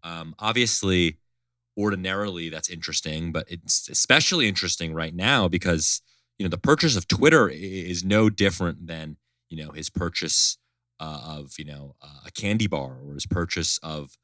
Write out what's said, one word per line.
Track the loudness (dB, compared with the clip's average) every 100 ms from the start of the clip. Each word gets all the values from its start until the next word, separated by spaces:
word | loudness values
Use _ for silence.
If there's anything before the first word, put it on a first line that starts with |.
Um, | -10 -10 -10 -4
obviously, | -2 2 2 2 2 4 4 0 _ _ _ _ _ -2
ordinarily, | -2 0 -2 -2 -2 -4 -8
that's | -6 -8
interesting, | -8 -6 -6 -4 -4 -4
but | -4 -6
it's | -12 -4 -4 -2
especially | -4 4 6 6 2 2
interesting | 0 -2 -4 -4
right | -4 -6
now | -2 2 4 4
because, | 2 2 0 0 -4 _ _ _ _
you |
know, | -4
the | 0
purchase | 2 4 4 2
of | 0
Twitter | 4 6 8 4
i-, |
is | 0 -8 -6 -4 -4
no | 2 4 4
different | 4 2 2 -4 -4 -10
than, | -10 -10 -14 _ _ _
you | -12
know, | -10
his | -10 -8
purchase, | -4 -4 -2 0 2 2 0 _ _ _ _
uh, | -10 -10 -10 -12
of, | -12 -12
you | -12
know, | -14 -16 -20
uh, | -20 -20 -16
a |
candy | -6 0 2 2
bar | 0 -4 -10
or | -14
his | -10 -4
purchase | -2 -2 -2 -2 -4
of | -6 -10 -10 -18